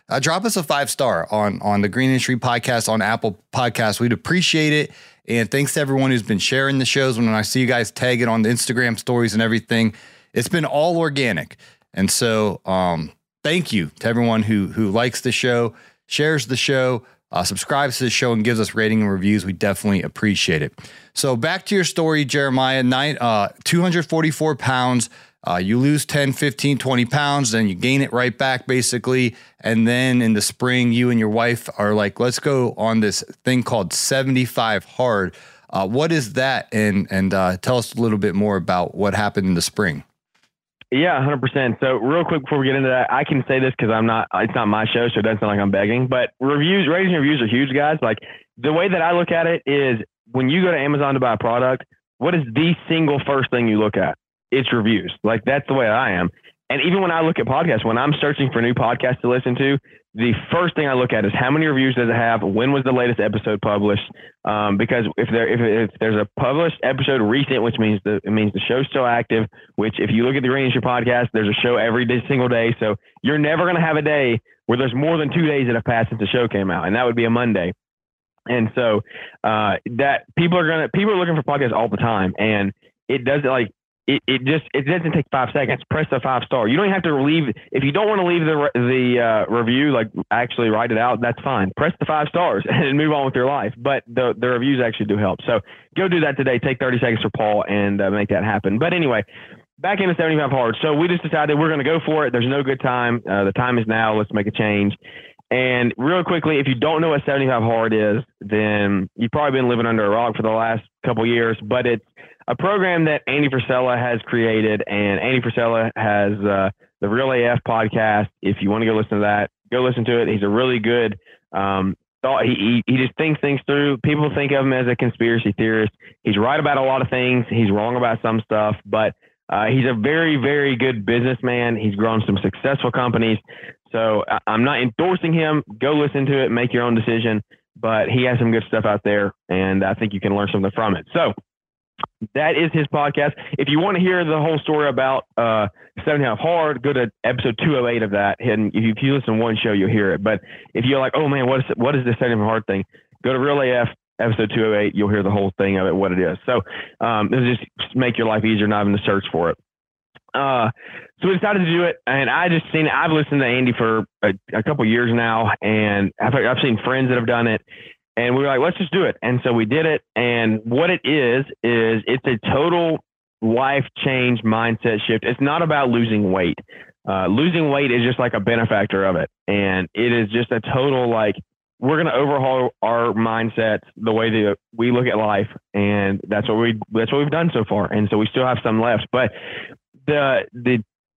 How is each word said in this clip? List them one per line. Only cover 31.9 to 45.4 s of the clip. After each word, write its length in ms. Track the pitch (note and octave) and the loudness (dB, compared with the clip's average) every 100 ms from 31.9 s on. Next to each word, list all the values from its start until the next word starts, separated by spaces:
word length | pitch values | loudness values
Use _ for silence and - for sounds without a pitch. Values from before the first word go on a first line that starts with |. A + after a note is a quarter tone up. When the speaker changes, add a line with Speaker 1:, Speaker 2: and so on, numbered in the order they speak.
Speaker 1:
like, 260 | G#2+ G2+ - | 2 0 0
"Let's 180 | B2 A#2+ | -2 0
go 360 | - C3+ B2 - | -2 0 0 -2
on 240 | A2 A2+ | 0 2
this 240 | G#2+ F#2 - - | 0 -2 -8 -6
thing 180 | - B2+ | -2 0
called 320 | A2+ A#2 F2 | 0 -2 -2
seventy-five 920 | - - C3+ C3+ B2+ B2 - A2+ G2+ | -4 -2 0 0 0 0 0 0 -2
Hard." 500 | - - B2 G#2 F#2 - - - - | -4 -2 0 0 -2 -6 -20 -20 -8
Uh, 180 | F#2+ F#2+ | -4 -2
what 240 | A#2+ D#3+ | 0 0
is 220 | E3 A#2 | 0 -2
that? 340 | B2 C3 B2+ - | -2 0 -2 -4
And, 360 | G#2+ G#2+ G2 F#2 | 0 2 0 0
and, 220 | F#2+ F#2+ | 0 0
uh, 240 | G2 F#2 F#2 | 2 0 0
tell 220 | - B2+ | 0 0
us 160 | A2+ | -2
a 60 | - | -2
little 180 | A#2 G#2+ | 0 0
bit 160 | G2+ | 0
more 220 | F#2+ G#2 G2 | 0 0 0
about 380 | F2 F2+ F2 | 0 0 -2
what 200 | - G2+ | -2 -2
happened 320 | G2 G#2 G2+ F#2+ | 0 -2 0 0
in 80 | |
the 80 | F2 | 0
spring. 420 | D#2+ - G2+ C#2+ - _ _ _ _ _ _ _ - | -2 -2 -2 -2 -10 _ _ _ _ _ _ _ -4
Speaker 2:
Yeah, 280 | B2+ F3 D3+ | 0 2 2
a 40 | |
hundred 180 | C3 C#3+ | 0 0
percent. 380 | B2+ C#3+ C3 A2+ | -2 0 -2 0
So 140 | C3+ | 0
real 280 | B2+ A#2 E3 | 0 0 0
quick 180 | E3 D#3+ | 0 -4
before 160 | C3 D3 | -2 -2
we 80 | C3+ | 0
get 100 | C3+ | 0
into 140 | C3 | 2
that, 200 | B2+ B2 | 2 2
I 140 | B2+ | 0
can 180 | - D3 - | 0 -2 0
say 100 | C3 | 0
this 120 | C3 - | 0 0
'cause 100 | A2 | 0
I'm 160 | A2 | 2
not, 240 | A2+ A2+ - | 2 0 -2
it's 200 | F#2 G#2+ | -2 0
not 140 | B2+ G#2+ | 0 0
my 160 | G#2+ | 0
show, 240 | A2 A#2+ A#2+ | 0 0 0
so 120 | A#2 | 0
it 20 | |
doesn't 180 | G#2 G#2+ | 0 0